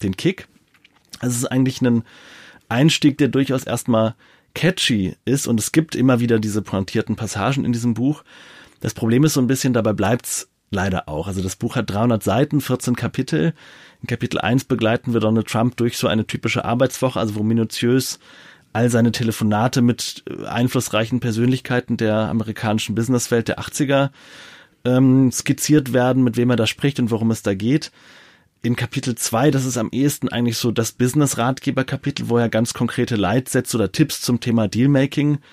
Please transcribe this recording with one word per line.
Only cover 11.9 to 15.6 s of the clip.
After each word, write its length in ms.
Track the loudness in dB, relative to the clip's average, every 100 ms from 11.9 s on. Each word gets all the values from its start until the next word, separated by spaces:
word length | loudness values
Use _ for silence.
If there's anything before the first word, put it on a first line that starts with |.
dreihundert 320 | 0 2 2
Seiten, 380 | 2 0 2 0
vierzehn 340 | -2 -4 -2 -2
Kapitel. 580 | -4 -4 -2 0 0 -2 -12 -20 -20 -16
In 60 | -8
Kapitel 320 | -6 -4 -2
eins 240 | 0 0
begleiten 500 | 0 0 2 0 0
wir 60 | 0
Donald 280 | 2 2 0
Trump 300 | 0